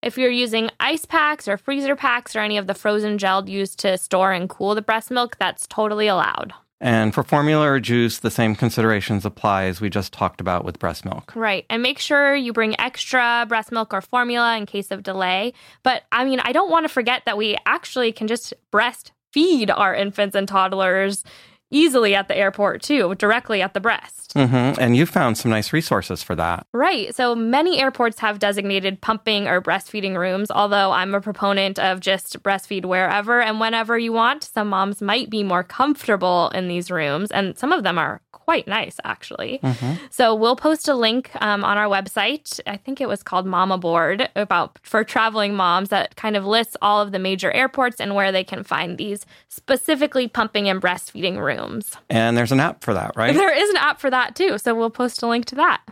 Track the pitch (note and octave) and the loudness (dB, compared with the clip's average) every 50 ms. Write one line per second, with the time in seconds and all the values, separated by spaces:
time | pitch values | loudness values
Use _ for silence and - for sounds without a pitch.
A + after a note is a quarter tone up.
0 | - A#3+ A3 B3+ B3+ B3 B3 A#3+ B3 A#3 A3 A3+ A3 A3+ - _ - B3+ D#4+ D#4 | -6 -6 -2 2 2 2 2 2 0 0 0 0 -2 -2 -2 _ -2 -2 0 -2
1 | - - - E4 D4+ D4+ D4+ D4+ - - G3 G3+ _ - C#4 C#4 C#4 C4+ C#4 C4+ | -4 0 0 2 2 2 0 -2 -4 -4 -4 -4 _ -4 -4 -2 0 -2 -2 0
2 | - C4+ A#3+ A#3+ B3 - - A3 G#3+ G#3+ G#3+ G#3 G3 F#3 G3 - - G#3+ G#3 G#3 | 0 0 0 0 -4 -6 -4 -4 -2 0 -2 -2 -2 -4 -6 -2 0 0 0 0
3 | G#3+ G#3+ G#3 G#3 G3 F#3+ F#3+ G3 G3 F#3+ F#3+ G3 G3 F#3+ - - - G3+ F#3 F#3 | 0 -2 -2 0 0 0 0 0 -2 -4 -4 -4 -4 -4 -6 -2 0 0 0 0
4 | - - - F#3 F#3+ F#3+ F#3+ F3+ F3+ F#3+ - - G3 G3 G#3+ G#3+ G#3+ - A3 A3+ | -2 -2 0 2 2 2 2 0 -4 -6 -6 -4 -2 0 0 0 0 -2 -2 -2
5 | A3 - B3+ B3 A#3+ A#3 - _ G3 F3+ - - - - - - G#3+ G#3+ G#3+ G#3+ | -2 -4 -2 -2 -2 -2 -2 _ -4 -4 -4 -6 -12 -10 -4 -2 -2 -2 0 0
6 | G#3+ G#3+ F#3+ F3+ - - - - - - - - _ _ _ _ - B2+ A#2 A2+ | 0 2 2 2 0 0 -2 -4 -8 -8 -12 -20 _ _ _ _ 0 2 2 4
7 | A2 G#2+ G2+ - C3+ - - D3 C#3+ D3 D#3 D3+ D3+ D3 C#3 C3+ A2 G2+ A#2+ A#2+ | 2 2 2 0 0 2 2 2 4 4 4 4 4 4 2 0 2 2 2 4
8 | A#2+ A#2 - - - A2+ - - A#2 A2 G#2+ - - A#2 - - A2 A2 A2 G#2 | 4 2 0 -2 -4 -2 0 2 2 2 2 2 0 0 2 2 2 4 2 2
9 | F#2 - A2 G2+ F#2+ G#2 - - - G#2+ G2+ F#2+ F#2+ F#2+ F2+ F2+ G#2+ G2+ F2 G#2 | 0 -2 -2 -2 -2 -4 -6 -2 0 2 2 2 0 -2 -2 -2 -4 -2 -2 -2
10 | F#2+ - - - G#2 F2 - - F#2 F#2+ F2+ F2 - - D#2 - - E2+ E2+ - | -4 -4 -4 -2 -2 -2 -2 -4 -2 -2 -2 -2 -2 -6 -8 -4 -4 -4 -4 -4
11 | - F#2+ F2 D#2+ - - - A3+ A3+ G#3+ G3 F3+ - _ A3+ A#3 A#3+ B3+ C#4+ - | -8 -8 -8 -8 -10 -12 -8 -4 -2 -2 -2 -4 -4 _ -4 -2 -2 -2 -2 -4
12 | - - D4+ C#4+ C#4+ C#4 C#4 C#4+ B3+ A#3+ A3 A3+ A3+ G#3+ A3 - A3+ B3+ - - | -2 0 2 2 4 4 2 0 -2 -2 -2 0 0 0 0 -2 -4 -4 -6 -8
13 | - - - B3+ A#3+ A#3 A#3 A#3+ A#3+ G#3+ A#3 A3+ G#3+ - A#3+ A3+ A3 - - F#3+ | -8 -2 0 2 2 2 2 0 0 0 -2 -4 -2 -4 -4 -4 -4 -2 -4 -6
14 | F#3 - - B3 B3 A#3+ A#3+ A#3+ A#3+ A#3 A#3 A3 G#3 G3+ - G3+ G3 - G3+ F#3+ | -6 -2 0 0 0 0 0 0 2 2 0 -2 -4 -6 -6 -8 -6 -6 -8 -8
15 | G3 - F#3+ F#3+ F#3+ F3+ F#3 F#3 G#3 B3 B3 - - - - _ _ C4 B3 - | -8 -8 -4 -2 0 0 0 0 -2 -4 -6 -10 -20 -20 -20 _ _ 0 0 0
16 | _ _ - A#3 B3+ C4+ C4 B3+ - - B3+ D#4 G4 D4+ D#4+ E4 D#4 D4+ - C4+ | _ _ 0 0 2 2 0 0 0 0 2 2 2 4 2 2 2 2 -2 0
17 | A#3 A#3 B3+ B3 - A#3+ G#3+ G#3 A3 G#3+ G3+ - - G3+ B3 F4 - - - C4 | 0 0 0 0 0 -4 -2 -2 -2 -2 -2 -2 0 0 0 0 -2 -6 -4 0
18 | B3 A3+ A3 - A3 G#3+ A3+ A#3+ - - - _ _ _ - G3+ A3+ B3+ - - | 0 0 -2 -2 -4 -4 -4 -4 -4 -10 -16 _ _ _ 2 2 2 2 -2 -8
19 | - - _ _ _ _ - D4 D#4 F#4+ F4 C4+ A3 G3 - - G3+ F#3+ F3+ - | -20 -20 _ _ _ _ 2 2 4 6 4 4 4 2 2 2 2 2 2 0
20 | G3 G3+ G3 - G#3 G3 F#3+ G3+ G3 G3 G3+ F#3+ F#3+ F#3+ G3 F#3+ F#3+ F#3 F#3 F#3+ | -2 -2 0 -2 -2 0 2 -2 -2 2 2 2 2 2 0 0 2 2 2 2
21 | F#3+ G3 G3+ - - - - - - - _ _ _ _ - C#4+ D#4+ E4+ C4 B3+ | 2 0 -2 -4 -10 -14 -18 -20 -20 -20 _ _ _ _ 4 4 4 6 6 4
22 | A3+ G#3 G3 G3 G3 - - - G3+ F#3+ F#3+ - G3+ F#3+ - - - - D4 C#4 | 4 4 4 2 2 0 0 2 2 0 2 0 0 0 0 -2 -2 0 2 2
23 | G3+ F3 G3 - - G#3 A3 A#3+ B3 - A3+ G3 F3+ G3 - G3+ F#3+ A#3 G#3+ - | 2 2 0 0 2 2 2 2 0 -2 -2 -2 -2 -2 -2 -2 0 0 -2 -2
24 | - - - - - - - C#3+ C#3 B2 A#2 B2+ A#2+ C3 C3+ - C3 A#2+ A#2+ B2 | -4 -14 -20 -20 -20 -4 2 2 4 4 4 4 4 2 2 2 2 4 6 4
25 | E3 E3+ - G3+ D#3 B2 A2 - - B2 A2+ G#2+ G#2 - - D#3 D#3+ - C3+ G2 | 4 4 2 2 2 2 0 0 0 0 0 0 0 0 -2 -2 0 2 0 0
26 | F#2 - F#2 E2+ - - F2+ E2 E2 E2+ F2 - - _ - A#3+ C#4 F4+ F#4+ C4 | 0 -2 -8 -8 -4 -6 -2 -2 0 -2 -2 -4 -6 _ -2 0 0 2 0 0
27 | G3+ - A#3+ - B3+ B3 A#3+ A#3 A3+ A3+ A#3+ C#4 D#4 F#4 F4+ - C4 C4 B3 - | -4 -6 -4 -2 0 0 0 0 0 0 2 2 2 2 2 2 0 0 0 0
28 | A#3+ A#3 A3 - - G#3+ G#3 G3+ G#3 G3+ G3+ G#3 G3 G3 G3 G3 F#3 F#3+ F#3+ F#3 | 0 0 0 0 -2 -2 0 0 0 0 0 -2 -2 -2 -2 0 -2 -2 -4 -4
29 | - - A3 G#3 _ A3+ G#3+ G3+ G3+ A#2 E3+ F#3 F#3+ - E3+ G3 - - - G#3+ | -4 -4 -4 -2 _ -2 0 0 0 0 0 0 0 0 -2 -2 -2 -6 -8 -6
30 | F#3+ G3 F#3+ F3+ F3 F#3 F#3 F#3+ G#3 G#3 - - G#3 G#3 G3+ G3+ G3 F#3+ - F3 | -4 -4 -2 -2 -2 -2 -2 -2 -4 -2 0 0 2 2 2 2 2 2 2 0
31 | F#3 G3 G3 G3+ G3 G#3+ G#3 - G3+ G3 G3+ G3 F#3+ G3 F#3+ - - F#3+ F#3 F#3 | 0 0 -2 -4 -4 -4 -6 -2 -2 0 0 0 0 -2 -2 -2 -2 -2 -2 -2
32 | F3+ G3 F#3+ F#3 - - - - _ G3 G3 F#3+ - - G#3 F#3+ F3 F#3 F3+ F#3 | -2 -2 -2 -2 -4 -10 -14 -6 _ -2 -2 -2 -2 -6 -6 -6 -2 0 0 2
33 | F#3 F3 - G#3 G#3 G#3+ A#3+ A#3+ A#3+ A3 A3 A3 A3+ A3+ A3+ A3+ A3+ G#3+ A#3 A#3 | 2 2 0 0 0 2 2 2 2 0 0 0 -2 0 0 -2 0 0 0 0
34 | A#3 A3+ A3+ A3+ A3+ A#3+ C#4 D4+ - - - A#3 G#3 G#3 G3 F#3+ F#3+ G3 G3+ - | 0 0 0 2 2 2 0 -2 -8 -6 -4 -4 -2 0 0 0 0 -2 -2 -4
35 | G#3 G3+ G#3 B3 C4 - G#3+ G#3+ G3+ G3 F3+ F3 F3+ _ - - C4 D4 D4 - | -2 0 0 0 -2 -4 -4 -2 -2 0 0 0 -2 _ 0 0 2 2 2 -2
36 | - - G#3+ F#3+ F#3 F3+ F3+ F3 E3+ - - - F#3 F3+ F3 F3 F3+ - F#3 E3 | 0 0 0 2 2 2 4 4 2 2 0 -2 -4 -2 -4 -4 -4 -4 -4 -2
37 | D#3 C#3+ C#3 D#3 G3 G#3 - - G3 F#3+ - - - C4+ F4 F4+ G#3 F#3+ E3+ E3+ | 0 0 -2 -2 -4 -2 -2 -2 -2 -2 -4 -4 -2 0 0 0 0 0 0 0
38 | D#3 C#3 - - _ _ - - _ - E4+ D4+ - - G3 A3 F3 - - - | -2 -2 -4 -8 _ _ -20 -8 _ 0 0 0 0 -2 -4 -4 -4 -6 -10 -12
39 | - - - - - - - - - - B3+ C4+ - C3 B2 A#2 B2 B2 D3+ F3 | -8 -8 -8 -8 -10 -14 -10 -8 -8 -8 -6 -4 -2 -2 -2 -2 -2 -6 -6 -6
40 | - - - - B3+ A3+ A3 A3 A3 A#3 B3+ A#3+ - D4+ D#4 D4+ - D4+ C#4 B3 | -8 -14 0 2 4 4 4 4 2 2 2 2 2 0 0 2 2 0 0 2
41 | A#3 A3 A3+ B3+ B3+ - - - - G#3+ G#3 G3 G3+ - G3+ G#3 G#3+ G#3 G3+ G3 | 2 2 2 0 -4 -6 -6 -4 0 0 0 0 2 2 2 2 2 2 0 0
42 | G3 G3 - A3 G3 A3+ C#4+ D4+ _ - - - - - G3+ G3 _ - C4+ - | -2 -2 -2 -2 -2 0 -2 -4 _ -12 -12 -10 -8 -10 -10 -10 _ -10 -6 -4
43 | C4+ A#3+ G3+ G3+ - - - F#3 F#3 F#3+ F#3 F3 F#3 F#3+ F#3+ F#3 F3 E3+ E3 E3+ | -2 -4 -4 -6 -6 -2 -2 -2 -2 0 0 0 2 2 0 -2 0 0 2 2
44 | E3 D3+ F3+ G#3 C4 - _ - G#3 G3 F#3+ F3 E3 - _ - _ - - A3 | 2 2 0 0 -2 -4 _ -4 -2 0 0 0 0 -2 _ -20 _ -2 0 0
45 | A3+ - - A#3+ A3 A3+ G#3+ A3 G#3 G3+ G#3 G3 F#3 F3 F3 F#3 G3 G3 G#3+ G3 | 0 2 0 2 2 2 2 0 0 0 0 2 2 4 4 2 2 2 0 0
46 | C#3 - - - - A3 G#3+ G3+ F#3+ G3 G#3+ A3+ A#3 - - - - G#3 G#3 G#3 | 0 -2 -6 -6 -4 -2 -2 -2 0 2 2 2 2 0 -4 0 2 2 4 4
47 | G#3 G3+ G3 F#3 F#3 F#3+ F#3+ F#3 F3 F3+ - - C4 C4 - - C4 B3 A#3 - | 2 0 -2 -4 -2 -2 -2 0 0 0 2 2 0 0 2 0 0 0 0 -4
48 | G#3+ G3+ G3+ G3+ G3 G3 F#3+ F#3+ F#3+ - - F#3 G3 - - D3 D#3+ E3+ F3+ E3 | -6 -2 0 2 2 2 2 0 -2 -4 -8 -12 -6 -4 -4 -4 -4 -4 -6 -8
49 | - G#3 G3+ G#3 - _ - - _ _ - - _ - C#4 C4 - - D#4 C4 | -6 -8 -8 -10 -10 _ -20 -20 _ _ -20 -18 _ 0 0 0 2 0 2 2
50 | D4 D4 - C4+ B3+ A3+ _ - A3 G#3+ - G#3+ G3+ G3 F#3+ F#3+ F#3+ F3+ F3+ F3+ | 2 0 2 0 -2 0 _ -2 -2 0 0 0 0 2 0 2 0 -2 -2 -2
51 | - - - - F3+ F#3 F#3 G#3 F#3 C#3 C3 - - - F2+ A3 G3+ - - - | -8 -14 -10 -4 -4 -4 -4 -2 -2 -2 -2 -4 -6 -8 -8 -10 -10 -10 -14 -18
52 | _ _ - A2+ A2+ A#2 A#2 A#2+ A#2+ A#2 C3+ C3 D3 E3+ - _ - - G#2+ F2+ | _ _ 0 2 2 4 4 2 2 2 2 2 2 2 -2 _ -4 -2 -2 -2
53 | - - - - A2 A#2+ C#4+ D#4+ G4+ F#4+ D4+ C#4 G4 G#4 G4 E4 - D4+ C#4 - | -2 -4 -2 -2 0 2 4 4 4 4 4 2 2 2 2 2 2 0 0 0
54 | - C#4 B3+ B3+ B3 - - - F4+ F#4+ - G#3 - B3 A3+ A3+ A3+ A3+ A3+ - | -2 0 0 0 0 -2 -2 0 0 0 0 0 0 0 0 2 0 -2 0 -2
55 | B3 B3 - - - A#3 A#3 A#3+ A#3 - - C4 D#4 F4+ - - _ - | -2 -2 -2 -4 -2 -2 -2 -2 -2 -6 -2 0 2 2 2 0 _ -14